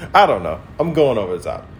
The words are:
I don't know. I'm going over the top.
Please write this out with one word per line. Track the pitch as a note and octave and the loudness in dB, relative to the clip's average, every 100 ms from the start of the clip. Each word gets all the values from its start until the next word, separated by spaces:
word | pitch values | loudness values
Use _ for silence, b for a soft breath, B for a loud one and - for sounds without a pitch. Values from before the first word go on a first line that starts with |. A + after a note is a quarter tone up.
| B | B
I | G3 F#3+ | 4 4
don't | G#2+ | 2
know. | E2 D#2+ - - | -4 -8 -10 -6
I'm | E3 | -2
going | D#3 C#3+ A#2 | 2 2 2
over | F#2+ F2 | -4 -6
the | |
top. | D#2 G#1+ - - | -8 -10 -14 -20